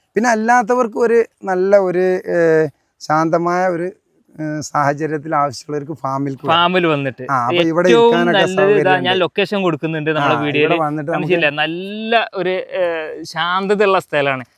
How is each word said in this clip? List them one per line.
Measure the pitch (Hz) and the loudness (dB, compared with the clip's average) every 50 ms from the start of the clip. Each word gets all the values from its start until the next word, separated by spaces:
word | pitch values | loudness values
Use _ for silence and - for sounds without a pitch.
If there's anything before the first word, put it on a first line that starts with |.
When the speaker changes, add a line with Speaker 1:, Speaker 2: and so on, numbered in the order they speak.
| _ _ _ | _ _ _
Speaker 1:
പിന്നെ | 202 226 247 | 0 0 2
അല്ലാത്തവർക്ക് | 226 220 220 226 240 247 233 190 247 247 254 220 226 269 | 2 2 2 2 2 2 2 2 0 0 0 -2 0 0
ഒരു | 240 226 233 233 220 - _ _ - | 0 2 2 2 2 0 _ _ -6
നല്ല | 196 185 180 185 196 202 | -4 -2 0 2 4 4
ഒരു, | 202 190 180 175 180 185 185 185 185 - 185 | 4 4 2 0 0 0 0 0 -2 -2 -2
ഏ, | 180 170 165 165 160 160 156 147 - _ _ _ _ _ | 0 2 2 4 4 2 2 0 -4 _ _ _ _ _
ശാന്തമായ | - - 151 156 160 165 165 170 170 175 175 180 185 190 | -4 -2 0 0 2 2 0 0 0 0 0 0 0 0
ഒരു, | 175 160 175 185 - _ _ _ _ _ _ _ - - 156 | -2 -2 -4 -8 -10 _ _ _ _ _ _ _ -14 -10 -8
ഏ, | 156 151 156 | -6 -6 -8
സാഹചര്യത്തിൽ | 139 - - 147 143 139 147 143 156 147 156 151 139 160 160 | -8 -4 -2 0 0 0 0 -2 -4 -4 -4 -6 -6 -2 -2
ആവശ്യമുള്ളവർക്ക് | 147 143 143 117 - - - 147 147 143 135 160 | 0 0 -2 -4 -8 -10 -10 -8 -8 -8 -8 -10
ഫാമിൽ | - - 135 135 135 143 143 135 | -8 -6 -6 -4 -4 -4 -6 -6
പോയി | 123 - 151 | -6 -2 0
Speaker 2:
ഫാമിൽ | 165 170 175 175 180 185 175 | 2 2 2 2 2 2 2
വന്നിട്ട് | 165 151 143 139 135 120 - 127 131 | 2 0 0 -2 -4 -6 -8 -6 -4
Speaker 1:
ആ, | 139 127 117 | -2 -2 0
അപ്പൊ | 120 165 175 170 | 0 0 0 0
ഇവിടെ | 165 160 170 175 180 | 2 2 2 4 4
Speaker 2:
ഏറ്റവും | 233 233 233 | 6 6 6
Speaker 1:
ഇരിക്കാനൊക്കെ | 233 233 170 170 175 - 196 | 4 4 4 2 2 2 2
Speaker 2:
നല്ലത് | 180 - - 190 | 2 0 2 2
ഇതാ, | 196 196 208 | 2 4 4
Speaker 1:
സൗകര്യമുണ്ട്. | 202 - 185 185 180 180 | 4 4 2 2 2 0
Speaker 2:
ഞാൻ | 180 185 | 0 0
ലൊക്കേഷൻ | 185 185 - - - 196 - 214 196 190 | 0 0 0 0 -2 -2 -2 -2 -2 0
കൊടുക്കുന്നുണ്ട് | 175 156 135 - 160 160 156 151 160 | -2 -2 -2 -4 -4 -4 -2 -2 -2
നമ്മുടെ | 156 156 143 139 - | 0 0 0 0 0
Speaker 1:
ആ, | 143 | 0
Speaker 2:
വീഡിയോയിൽ. | 147 147 143 147 151 | 0 0 0 2 2
Speaker 1:
ഇവിടെ | 156 160 165 | 2 2 0
വന്നിട്ട് | 156 147 151 156 147 139 | 0 -2 -4 -6 -6 -4
നമുക്ക് | - 147 175 156 180 | -4 -4 0 0 0
Speaker 2:
മനസ്സിലായില്ലേ? | 170 160 147 143 151 151 | 2 2 0 0 -2 -4
നല്ല | 156 165 175 190 196 208 214 220 220 233 226 220 - - | -4 -4 -6 -8 -8 -8 -8 -4 -2 0 0 0 -2 -4
ഒരു, | 202 180 185 | -4 -4 -2
ഏ, | 185 185 - - - 190 180 170 165 160 156 147 139 147 165 | -2 -4 -6 -6 -4 -2 -2 -2 -2 -4 -6 -8 -10 -12 -14
ശാന്തതയുള്ള | - - 160 165 170 180 190 196 190 208 196 214 196 190 180 | -10 -6 -4 -2 -2 0 -2 0 0 0 2 2 2 2 0
സ്ഥലമാണ്. | - - - 147 139 139 135 127 123 - _ | 0 -2 -2 0 0 0 -2 -4 -6 -12 _